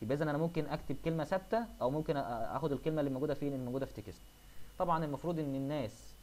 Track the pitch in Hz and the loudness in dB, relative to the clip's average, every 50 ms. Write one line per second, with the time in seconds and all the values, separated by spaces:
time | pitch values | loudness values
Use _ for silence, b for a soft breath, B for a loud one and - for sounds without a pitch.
0 | - 107 135 147 156 156 147 147 160 165 170 165 151 - 143 156 - - 160 - | 0 0 2 2 2 2 2 2 2 2 2 0 0 0 -2 -4 -2 -2 -4 0
1 | - 165 165 160 151 - 196 185 185 - - 220 233 226 - - 117 127 139 156 | 0 0 0 0 0 2 0 0 0 2 0 0 0 0 -4 0 0 2 2 2
2 | 156 - 160 143 135 - 120 113 101 95 95 127 139 156 139 131 - 160 156 156 | 2 2 2 0 2 0 -2 -2 -2 0 0 0 2 2 2 2 2 2 2 4
3 | 147 143 135 127 139 151 143 - - 143 139 131 127 123 123 135 131 127 - - | 2 2 2 2 2 2 2 2 0 0 0 0 -2 0 0 0 -2 -2 -4 -10
4 | 104 - 90 - - - B B B B B B B B B B 185 170 170 160 | -10 -10 -12 -14 -14 -20 B B B B B B B B B B 2 4 4 4
5 | 165 151 143 131 - 165 175 160 156 143 135 135 135 135 147 151 127 104 - - | 4 0 -2 -2 0 0 0 2 0 0 0 0 0 0 0 0 -2 -4 -6 -8
6 | - - - - | -14 -16 -16 -16